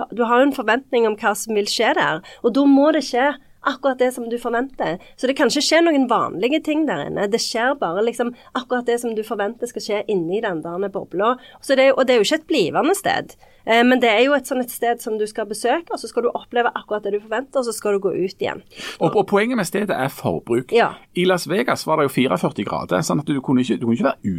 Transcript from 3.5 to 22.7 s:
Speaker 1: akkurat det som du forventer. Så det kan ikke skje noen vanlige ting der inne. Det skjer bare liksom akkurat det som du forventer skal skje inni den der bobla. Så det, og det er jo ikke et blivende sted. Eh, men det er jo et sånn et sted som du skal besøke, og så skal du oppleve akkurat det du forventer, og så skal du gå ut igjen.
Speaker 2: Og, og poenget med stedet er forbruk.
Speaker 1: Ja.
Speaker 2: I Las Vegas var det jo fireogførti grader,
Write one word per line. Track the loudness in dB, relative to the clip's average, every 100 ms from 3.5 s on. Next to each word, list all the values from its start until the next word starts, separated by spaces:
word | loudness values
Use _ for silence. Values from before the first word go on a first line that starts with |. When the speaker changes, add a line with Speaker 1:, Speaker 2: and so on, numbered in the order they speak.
| _
Speaker 1:
akkurat | -6 -2 -2 0
det | 0
som | -2 -6
du | -6
forventer. | -2 -2 -2 -4 -4 -6 -10
Så | -4
det | -2 2
kan | 2
ikke | 2
skje | 2 4
noen | 4 4
vanlige | 2 2 0 -2 -2 0
ting | 0 -2
der | 0 -2 -4
inne. | -2 -2
Det | -2
skjer | -2 -2 -2 -2
bare | -2 -2
liksom | -2 -2 -4 -8 -10
akkurat | -10 -4 -4
det | -2 -2
som | -2 -6
du |
forventer | -6 -4 -4 -6 -10
skal | -8
skje | -6 -4
inni | -2 -2 -2 -2
den | -2 -4
der | -6 -6 -6
bobla. | -8 -6 -2 0 -2 -6 -8
Så | 0
det, | 4 6 4
og |
det | 4
er | 4
jo | 2
ikke | 0
et | 0
blivende | 0 2 2 2
sted. | 0 0 -2 -4 -14 -20 _ 0
Eh, | 4
men | 4 4
det | 4
er | 4 4
jo | 2
et | 0
sånn | -4
et | -4
sted | -2 -2 -2
som | -4 -4
du | -4
skal | -4 -8
besøke, | -2 0 0 -2
og | -8
så | -6
skal | -2 -2
du |
oppleve | -2 -4 0 0 -2
akkurat | -6 -6
det | -4
du | -4
forventer, | -4 -6 -4 -2
og |
så | -2
skal | -2 -2 0
du |
gå | 0
ut | -2 -4 -4
igjen. | -6 -6 -12 -16 -14 -2
Speaker 2:
Og, | 0 2
og | 2
poenget | 2 2 -2
med | -2
stedet | -2 -2 -2
er | -4
forbruk. | -4 -2 -2 -2 -2 0
Speaker 1:
Ja. | 2 2 -2 -8 0
Speaker 2:
I |
Las | 2 0 0
Vegas | -2 0 -2 0
var | 0
det | 2
jo | 2
fireogførti | 2 2 -2 -2
grader, | -4